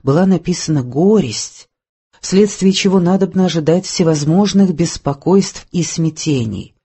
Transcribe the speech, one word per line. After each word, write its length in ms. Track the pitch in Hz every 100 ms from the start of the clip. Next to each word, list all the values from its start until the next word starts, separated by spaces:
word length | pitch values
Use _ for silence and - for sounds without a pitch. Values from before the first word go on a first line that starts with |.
была 220 | 139 151 190
написана 580 | 180 175 175 - 151
«Горесть», 840 | 123 127 190 214 131 104 - - - _ _ _ _ _
вследствие 540 | - 190 208 - 190
чего 260 | 190 202 185
надобно 460 | 170 190 190 185 185
ожидать 400 | 160 151 175 -
всевозможных 880 | - 165 156 147 175 202 190 190 156
беспокойств 920 | 165 - - 143 - 196 196 - -
и 100 | 175
смятений. 920 | 156 - 160 156 160 135 113 98 - _